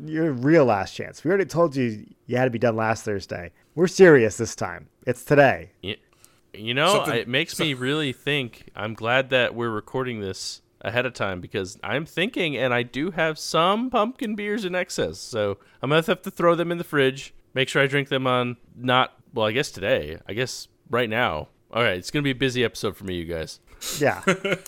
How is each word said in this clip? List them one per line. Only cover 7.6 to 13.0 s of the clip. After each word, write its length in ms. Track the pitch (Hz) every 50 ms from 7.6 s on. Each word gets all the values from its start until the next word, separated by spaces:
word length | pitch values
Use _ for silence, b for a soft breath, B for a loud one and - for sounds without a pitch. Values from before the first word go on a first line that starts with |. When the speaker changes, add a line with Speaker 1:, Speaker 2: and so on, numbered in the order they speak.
| 170
Speaker 2:
me 120 | 156 135
really 360 | 123 127 131 147 156 151 135
think, 600 | 120 - _ 143 143 143 127 110 - - - - -
I'm 180 | - 101 110 110
glad 360 | 101 110 117 123 135 127 123
that 260 | 131 127 120 - -
we're 140 | 117 120 117
recording 500 | 110 107 - - - 127 131 127 117 107
this 420 | 101 95 90 - - - - - _ _ _ _
ahead 240 | - 98 110 123 123
of 80 | 127 -
time 260 | - 117 98 92 90
because 380 | 87 - - 104 95 90 - - -
I'm 220 | 98 113 143 160
thinking, 500 | - - 160 180 247 - 294 185 156 139 113
and 140 | 131 127
I 120 | 120 120 120
do 260 | 120 - 127